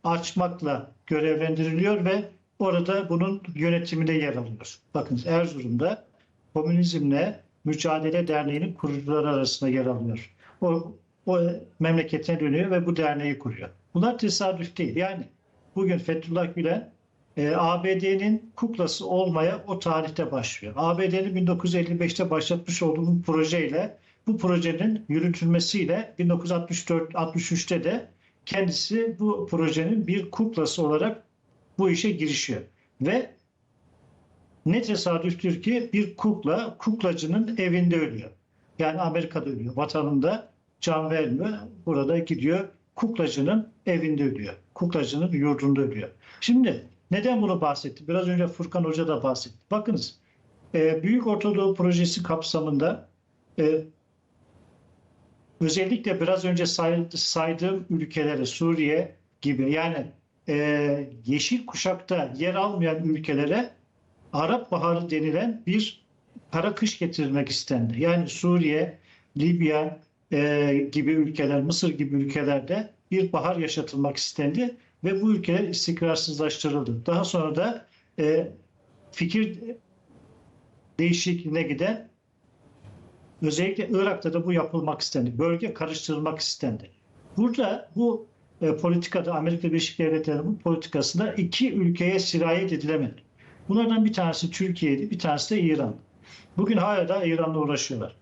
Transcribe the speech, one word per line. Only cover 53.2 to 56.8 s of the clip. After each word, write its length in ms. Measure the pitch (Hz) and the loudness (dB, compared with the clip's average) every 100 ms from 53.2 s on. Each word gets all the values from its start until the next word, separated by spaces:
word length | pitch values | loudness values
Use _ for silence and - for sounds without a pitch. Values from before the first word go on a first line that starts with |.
| _ _ _ - | _ _ _ 0
e, 220 | 156 160 160 _ _ _ _ _ _ _ _ _ _ _ _ _ _ _ _ _ | 2 2 -2 _ _ _ _ _ _ _ _ _ _ _ _ _ _ _ _ _
özellikle 600 | 160 175 190 247 208 180 | 0 2 0 0 0 0
biraz 240 | 170 185 | 2 2
önce 220 | 185 175 170 | 2 2 0
say-, 420 | - | 0